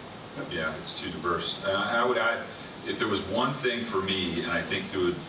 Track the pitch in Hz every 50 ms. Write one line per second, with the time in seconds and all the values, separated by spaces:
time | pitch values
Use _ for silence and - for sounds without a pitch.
0 | - - - - - - - 143 147 - 175 170 - - - - - - - -
1 | - - - - 82 87 - - - - - - - 196 - 98 101 - - -
2 | - - 185 - - - - - - - - - - - - - - - 98 -
3 | 120 110 101 92 92 90 - 117 139 151 143 - - 123 117 117 98 - 101 95
4 | 95 95 98 95 90 87 82 87 90 87 95 95 92 - - 98 92 - - 95
5 | 90 87 87 - -